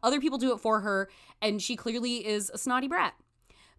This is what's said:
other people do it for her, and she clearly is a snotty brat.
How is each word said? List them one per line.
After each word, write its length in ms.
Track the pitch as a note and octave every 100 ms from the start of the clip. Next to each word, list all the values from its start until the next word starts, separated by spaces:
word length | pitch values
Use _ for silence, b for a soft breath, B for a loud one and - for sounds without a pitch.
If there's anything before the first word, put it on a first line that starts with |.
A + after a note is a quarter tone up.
other 180 | A#3+ C#4+
people 160 | D4+ C4
do 140 | C4
it 60 | A3
for 220 | A3+ G#3+
her, 280 | G3+ G3 G3 b b b
and 200 | G#3+ G#3
she 140 | G#3+ B3
clearly 500 | A#3 A#3 A#3+ A#3+ G#3+
is 240 | G#3 G3
a 80 | G3+
snotty 300 | C4 B3+ C4+
brat. 260 | F4 G#3 - _ _ _ - -